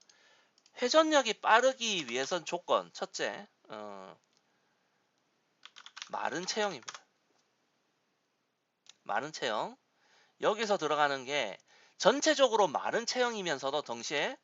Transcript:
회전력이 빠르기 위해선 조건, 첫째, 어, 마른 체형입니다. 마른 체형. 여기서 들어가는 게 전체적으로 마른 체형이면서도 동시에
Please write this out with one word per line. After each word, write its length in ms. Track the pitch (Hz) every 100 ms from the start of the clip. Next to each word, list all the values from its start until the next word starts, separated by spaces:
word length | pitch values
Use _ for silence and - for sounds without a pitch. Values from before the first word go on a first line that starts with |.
| _ _ _ _ _ _ _ -
회전력이 540 | 247 311 320 294 226 202
빠르기 680 | - 220 262 254 233 190 127
위해선 360 | 123 139 180 156
조건, 460 | 175 - 113 87
첫째, 540 | - 190 - 120 113 208 _ -
어, 480 | 107 104 98 95 85 _ _ _ _ _ _ _ _ _ _ _ _ _ _ - - - - -
마른 360 | 104 107 147 185
체형입니다. 560 | 220 208 143 - - _ _ _ _ _ _ _ _ _ _ _ _ _ _ _ _ _ _ - -
마른 280 | - 104 147
체형. 460 | 156 135 110 180 254 _ _ _ _ _ _
여기서 360 | 147 214 214 196
들어가는 480 | 151 147 147 139 127
게 320 | 143 107 92 _ - _ -
전체적으로 720 | 180 277 311 277 262 214 185
마른 380 | 110 110 175 233
체형이면서도 800 | 254 240 220 175 139 135 147
동시에 540 | 131 117 113 147 190 285